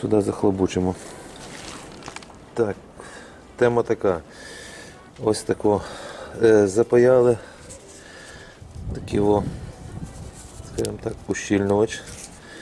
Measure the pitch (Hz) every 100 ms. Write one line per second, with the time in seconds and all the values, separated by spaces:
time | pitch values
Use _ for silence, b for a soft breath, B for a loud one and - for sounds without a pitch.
0 | 107 107 101 - 104 95 92 95 92 92
1 | B B B B B B B B B B
2 | - - - - - - 107 - - -
3 | B B B B - - 120 120 113 110
4 | 101 85 B B B B B B B B
5 | B - 117 104 - - 107 101 B B
6 | B B B - 113 107 101 101 117 120
7 | 123 127 123 110 B B B - B B
8 | B B B B B B - - - -
9 | - 104 101 104 B B B B B -
10 | - - - - - - - - 104 104
11 | 113 104 - 98 - 101 98 101 110 -
12 | B B B B B B